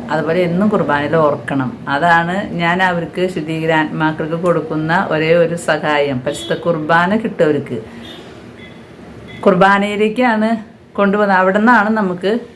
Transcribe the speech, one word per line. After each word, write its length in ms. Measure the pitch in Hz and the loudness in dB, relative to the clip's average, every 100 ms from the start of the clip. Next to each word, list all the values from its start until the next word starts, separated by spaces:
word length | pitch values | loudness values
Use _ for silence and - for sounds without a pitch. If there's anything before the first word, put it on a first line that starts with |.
| - | -4
അതുപോലെ 300 | 156 151 170 | -4 0 0
എന്നും 280 | 175 175 208 | 0 2 2
കുർബാനയിൽ 480 | 202 147 143 147 165 | 2 0 0 2 2
ഓർക്കണം. 640 | 151 143 - 139 127 - - | 2 0 -4 -4 -4 -6 -4
അതാണ് 640 | 139 170 170 170 190 - | 0 4 2 2 -4 -4
ഞാൻ 320 | 170 170 185 | -2 -2 2
അവർക്ക്, 460 | 190 175 160 - 185 | 0 0 -4 -4 -4
ശുദ്ധീകര 380 | 175 151 160 160 | -4 -6 -4 0
ആത്മാക്കൾക്ക് 640 | 160 151 160 156 156 156 | 0 0 -2 -2 -2 -6
കൊടുക്കുന്ന 720 | 165 175 160 156 156 160 175 - | -2 0 0 -2 -4 0 0 0
ഒരേ 240 | 156 160 | -2 2
ഒരു 200 | 170 165 | 4 2
സഹായം, 680 | 170 - 156 156 147 143 127 | 0 -2 -2 0 0 0 -2
പരിശുദ്ധ 320 | 147 143 - | -4 -8 -6
കുർബാന 640 | 165 175 160 151 170 185 220 | -4 -2 -2 2 2 2 0
കിട്ടും 280 | 220 - | -2 0
അവർക്ക്. 340 | 160 143 139 120 - - - - - - - - - - - - - - - - | 0 0 -4 -8 -10 -16 -18 -18 -18 -20 -20 -20 -20 -20 -20 -20 -20 -18 -18 -2
കുർബാനയിലേക്കാണ് 1120 | 208 180 190 202 202 208 214 214 254 220 220 226 - - - - | 2 4 4 4 2 0 0 2 2 2 0 -2 -6 -20 -12 0
കൊണ്ടുവന്നത്. 400 | 202 202 202 185 | 2 2 2 4
അവിടെ 220 | 185 196 | 4 4
നിന്നാണ് 320 | 226 233 208 | 4 4 4
നമുക്ക് 480 | 220 190 175 185 233 - | 0 -2 -2 -2 -2 -4